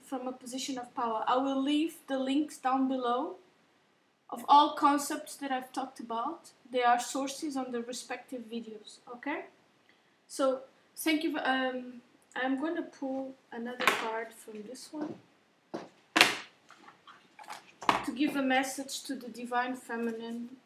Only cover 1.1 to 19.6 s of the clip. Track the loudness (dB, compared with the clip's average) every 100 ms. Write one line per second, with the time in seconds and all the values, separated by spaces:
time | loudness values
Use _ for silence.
1.1 | 0 2 4 4 2 2 2 2 -4 -4
2.1 | -2 2 2 0 -2 0 2 2 2 2
3.1 | 0 0 -6 -18 _ _ _ _ _ _
4.1 | _ -12 -4 8 10 10 6 4 4 2
5.1 | -6 -8 -8 -4 -4 -4 -6 -6 -8 -6
6.1 | -4 -4 -6 -14 -20 -4 4 6 6 2
7.1 | -2 -2 -4 -4 -4 -2 -4 -4 -8 -8
8.1 | -10 -8 -12 -8 -8 -8 -12 -16 -20 -16
9.1 | -8 -4 -4 -6 _ _ _ _ _ _
10.1 | _ -10 0 2 2 -4 _ _ -4 0
11.1 | 2 0 0 0 2 0 -2 -8 -14 -20
12.1 | _ _ -4 -2 0 -2 -4 -6 -6 -6
13.1 | -4 -6 -12 _ -8 -8 0 2 2 0
14.1 | -4 -6 -12 -16 -14 -12 -14 -12 -8 -8
15.1 | -10 -18 _ _ _ _ -14 -14 -20 _
16.1 | 4 4 2 -10 _ -20 -20 -20 -20 -20
17.1 | -20 _ -20 -18 -18 -18 -2 0 2 0
18.1 | 0 0 0 2 2 2 -4 -8 -8 -8
19.1 | -8 -10 -12 -4 -2